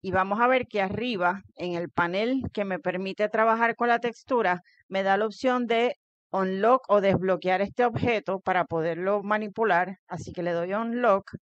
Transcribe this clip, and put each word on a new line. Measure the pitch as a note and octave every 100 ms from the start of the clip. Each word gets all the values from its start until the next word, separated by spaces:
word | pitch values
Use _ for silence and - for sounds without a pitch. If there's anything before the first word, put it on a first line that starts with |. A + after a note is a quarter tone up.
Y | F#3+
vamos | F#3 F#3+ G#3
a | B3
ver | B3+ B3
que | G#3
arriba, | F#3+ G3+ B3 G#3+ F3 G3 -
en | - F3+
el | E3+ F3
panel | - E3+ F#3 A3+ C4 A#3
que | -
me | G3 F#3
permite | F#3+ F3+ F#3+ F#3 G#3
trabajar | A3+ A3+ A3+ A#3 A3+
con | A#3+
la | A#3
textura, | A#3 A3+ - B3+ F#3+ F3+ _ _ _
me | F#3+
da | G3 G3
la | A3
opción | G3+ C4 B3 A#3+
de | A#3 A#3+ - _ _ _
unlock | - F#3+ F#3+ G#3+ B3+ -
o | G#3
desbloquear | G3 F#3+ F#3+ F3 F3 F#3
este | G3 -
objeto | A#3+ A#3 B3+ A3 - F#3+
para | - F#3
poderlo | E3+ E3 D#3+ E3 F#3 G#3
manipular. | G3+ G#3+ G#3+ G3 A3+ E3+ F3+ F#3+ _
Así | F3 -
que | E3+
le | F3
doy | E3+ F3
unlock. | G3+ A#3 A#3+ B3 G3 G3 -